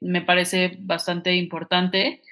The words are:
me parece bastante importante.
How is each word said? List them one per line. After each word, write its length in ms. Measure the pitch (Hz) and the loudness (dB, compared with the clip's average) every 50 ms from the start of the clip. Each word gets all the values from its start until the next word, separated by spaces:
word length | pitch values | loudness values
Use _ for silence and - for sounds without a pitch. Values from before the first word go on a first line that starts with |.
me 220 | - 180 175 175 - | -4 -2 -2 0 2
parece 540 | - 180 180 175 175 185 185 180 180 180 - | 4 4 4 2 2 2 2 0 0 -2 -4
bastante 560 | - 185 170 165 - - 175 175 170 180 180 | -6 -4 -4 -2 -2 -4 -4 -2 0 0 0
importante. 880 | 180 180 175 170 160 165 - 180 180 185 185 185 190 208 277 339 - _ - | 0 0 -2 -6 -8 -4 0 2 2 2 2 2 0 0 0 -2 -6 _ -20